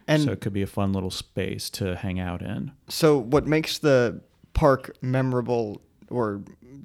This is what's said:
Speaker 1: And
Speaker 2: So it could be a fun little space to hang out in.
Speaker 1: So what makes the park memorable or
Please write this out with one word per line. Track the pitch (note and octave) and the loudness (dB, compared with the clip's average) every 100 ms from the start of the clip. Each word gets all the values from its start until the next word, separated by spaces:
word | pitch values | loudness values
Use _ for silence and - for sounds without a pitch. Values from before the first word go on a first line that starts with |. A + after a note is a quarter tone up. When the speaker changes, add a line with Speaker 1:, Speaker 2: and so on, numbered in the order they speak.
| - | 0
Speaker 1:
And | D3+ | 2
Speaker 2:
So | C#3+ | 2
it | G2 | -2
could | A2+ | -4
be | G2+ | -2
a | F#2+ | -4
fun | - G2 | 0 0
little | G2 F#2 | 0 -2
space | - - - F#2 G#2 - | -6 -8 -6 -4 -6 -8
to | - G2 F2 | -6 -4 -4
hang | G2 F2+ | -4 -4
out | F2+ F2 | -4 -6
in. | - A#2 C#3 - - | -6 -8 -8 -12 -12
Speaker 1:
So | - D#3+ D3 | 2 4 4
what | A2+ C#3+ C3+ | 4 0 2
makes | D#3 D#3+ - | 0 0 -2
the | D3+ B2+ A#2+ - - _ _ | 4 4 4 -2 -12 _ _
park | - D3+ C3 - - | 2 4 4 0 -8
memorable | B2+ C3 C3 B2 A#2 A#2+ G#2+ G2+ - _ - | -2 0 2 0 0 0 -2 -6 -14 _ -8
or | A#2+ A2 G2+ F#2+ - B2 C#3 | -2 -2 -4 -10 -18 -20 -20